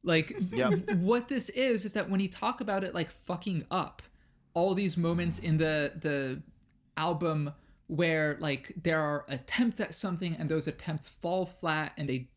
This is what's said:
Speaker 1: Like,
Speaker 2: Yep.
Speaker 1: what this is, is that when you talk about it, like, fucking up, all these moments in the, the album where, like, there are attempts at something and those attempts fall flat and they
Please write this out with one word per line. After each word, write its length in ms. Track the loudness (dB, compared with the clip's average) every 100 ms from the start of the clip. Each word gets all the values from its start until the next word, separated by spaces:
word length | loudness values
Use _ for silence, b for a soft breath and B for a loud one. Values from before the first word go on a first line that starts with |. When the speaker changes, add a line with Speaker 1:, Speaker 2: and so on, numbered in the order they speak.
| 4
Speaker 1:
Like, 320 | 2 2 -2 -2
Speaker 2:
Yep. 400 | 2 4 4 2 2
Speaker 1:
what 300 | 4 2 2
this 220 | -4 -2
is, 340 | 0 2 2
is 100 | 0
that 160 | -2 0
when 100 | 0
you 80 | 0
talk 320 | -2 -4 -2
about 220 | -2 -2 -2
it, 80 |
like, 180 | -2 -4
fucking 540 | -6 -6 -4 -2 -4 -2
up, 300 | -2 -4 -10 -20 b b b _
all 200 | 2 2
these 220 | 4 2 2
moments 440 | 2 2 0 -2
in 180 | 2 4
the, 340 | 4 2 0 -2
the 420 | -2 0 -2 -6 -10 -20 _ _ _ -2
album 560 | -2 0 0 0 -2 -6 b b -6
where, 500 | 0 2 4 2 0
like, 320 | -2 -2 -4 -2
there 200 | 0 2
are 240 | 2 -2 -4
attempts 540 | -8 -2 2 2 2
at 120 | -6
something 420 | -4 -4 -2 -2 -2
and 120 | 0
those 200 | 0 0
attempts 420 | -6 -6 -6 -8
fall 360 | -6 -2 0 -2
flat 460 | -4 0 0 -2 -4
and 100 | -2
they 220 | -2 -4